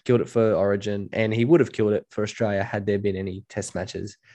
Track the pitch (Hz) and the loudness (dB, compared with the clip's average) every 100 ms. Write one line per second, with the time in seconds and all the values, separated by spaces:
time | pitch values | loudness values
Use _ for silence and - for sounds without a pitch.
0 | - 120 - 117 113 90 98 101 104 101 | 2 2 2 2 2 2 2 0 -2 -6
1 | 98 - 110 110 120 165 123 - 107 104 | -4 -2 0 2 4 6 4 0 0 0
2 | - - 104 - 113 101 101 104 101 101 | -2 -4 -6 -2 -2 0 -2 -4 -2 -2
3 | 101 95 98 95 - - 98 - 92 - | 0 -4 -6 -8 -10 -8 -8 -8 -8 -8
4 | 101 - _ | -10 -14 _